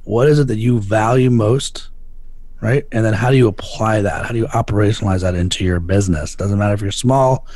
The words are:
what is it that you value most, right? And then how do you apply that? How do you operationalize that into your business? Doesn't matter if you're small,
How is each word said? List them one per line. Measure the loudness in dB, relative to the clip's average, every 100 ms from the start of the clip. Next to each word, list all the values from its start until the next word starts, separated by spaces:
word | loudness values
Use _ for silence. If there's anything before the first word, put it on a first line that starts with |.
what | -4 2 4
is | 4
it | 2
that | 0
you | 2 0
value | 2 0 2 4 4
most, | 4 2 0 -2 -10 -14 -14 -14 -14 -14 -14 -14 -6
right? | -2 -2 -2
And | -2
then | 0
how | 0 2
do | 4
you | 4
apply | 2 -10 -4 0 0
that? | 0 -2 -6
How |
do | -4
you | -2
operationalize | -2 0 2 2 0 0 0
that | 0 0
into | -2 0 -2
your | -2
business? | 0 0 2 0 -4 -6
Doesn't | -2 0
matter | 0 0
if |
you're | -4
small, | -2 0 4 4 2 -4